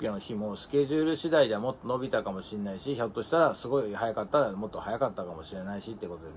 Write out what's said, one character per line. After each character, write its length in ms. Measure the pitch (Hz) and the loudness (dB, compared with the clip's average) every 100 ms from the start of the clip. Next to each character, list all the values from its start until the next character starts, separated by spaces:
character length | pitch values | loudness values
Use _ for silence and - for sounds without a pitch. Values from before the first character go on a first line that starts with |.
表 100 | 117 | -2
の 80 | 101 | -2
日 160 | - | -4
も 220 | 107 107 98 | -4 -4 -6
ス 120 | - | 0
ケ 160 | 139 | 2
ジ 120 | 139 156 | 4 4
ュ 40 | |
ー 40 | 156 | 2
ル 100 | 156 | 0
次 140 | 165 | 4
第 180 | 156 127 | 6 6
で 60 | |
は 60 | 104 | 4
も 100 | 120 | 0
っ 60 | 127 | -2
と 80 | 117 | -2
伸 120 | 127 | -2
び 100 | 127 | 0
た 120 | 113 | 0
か 100 | 107 | 0
も 100 | 95 | -4
し 140 | 92 107 | -6 -6
れ 40 | |
な 140 | 101 | -4
い 40 | 95 | -4
し、 160 | 131 | -4
ひ 60 | 135 | -2
ょ 80 | 113 | -2
っ 20 | |
と 120 | 101 | -2
し 80 | 107 | 2
た 80 | 165 | 6
ら 160 | 156 | 6
す 120 | - 120 | 4 0
ご 160 | 135 | 0
い 120 | 110 | 0
早 180 | 98 113 | 0 -2
か 100 | 110 | -2
っ 20 | 104 | 2
た 140 | 151 | 4
ら 120 | 123 | 2
も 140 | 95 107 | 0 -6
っ 40 | |
と 80 | 95 | -6
早 200 | 98 117 | -4 0
か 80 | 127 | 0
っ 80 | |
た 100 | 98 | 0
か 80 | 90 | -8
も 100 | 80 | -8
し 120 | 78 | -10
れ 100 | 98 | -8
な 100 | 92 | -6
い 60 | 101 | -6
し 120 | 104 | -8
っ 20 | |
て 120 | 110 92 | -8 -8
こ 120 | 85 | -8
と 80 | 80 | -12